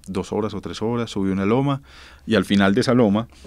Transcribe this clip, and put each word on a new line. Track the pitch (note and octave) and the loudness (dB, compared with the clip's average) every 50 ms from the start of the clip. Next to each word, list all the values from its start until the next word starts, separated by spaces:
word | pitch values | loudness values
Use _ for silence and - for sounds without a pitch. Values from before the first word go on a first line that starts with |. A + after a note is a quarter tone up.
| - | -14
dos | F#2+ F#2 G2 F#2 - - | -10 -8 -8 -6 -4 -4
horas | G#2 G#2 G#2 G2+ | -4 -4 -4 -6
o | G2 | -8
tres | E2 F#2+ E2+ - | -10 -10 -10 -6
horas, | G#2+ A2 A#2+ A#2+ A#2 - | -6 -4 -4 -4 -6 -6
sube | - G#2+ G2 F#2+ | -4 -4 -2 -2
una | F#2+ F#2+ G2 | 0 0 0
loma, | G2 A2+ C3 C3+ C#3+ C#3 C3+ - - - - - - - - _ | 2 2 2 2 0 -2 -4 -6 -14 -20 -20 -20 -20 -20 -18 _
y | - A2 | 0 0
al | G#2 F#2 | 0 2
final | - G2+ G2 G2+ G2 G2+ | 2 2 4 4 4 4
de | A#2+ | 2
esa | A#2 - A#2+ | 2 2 4
loma, | B2 B2 G#2 G2 G#2 A2+ - - - - | 4 4 4 2 0 -2 -4 -12 -20 -20